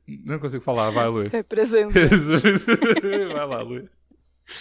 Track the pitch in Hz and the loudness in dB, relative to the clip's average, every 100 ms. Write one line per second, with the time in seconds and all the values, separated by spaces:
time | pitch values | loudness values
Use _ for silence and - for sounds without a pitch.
0 | - 139 131 151 143 127 - 117 107 110 | -20 -16 -10 -8 -8 -6 -2 0 0 0
1 | 117 113 104 233 - 185 226 220 208 190 | 0 0 -4 -6 -4 -2 2 2 4 4
2 | 160 190 147 160 202 196 - 233 226 220 | 6 4 2 2 2 2 2 2 2 0
3 | 196 202 185 151 143 120 117 123 196 _ | 0 -2 -4 -6 -6 -6 -8 -12 -14 _
4 | _ _ _ _ - - | _ _ _ _ -20 -18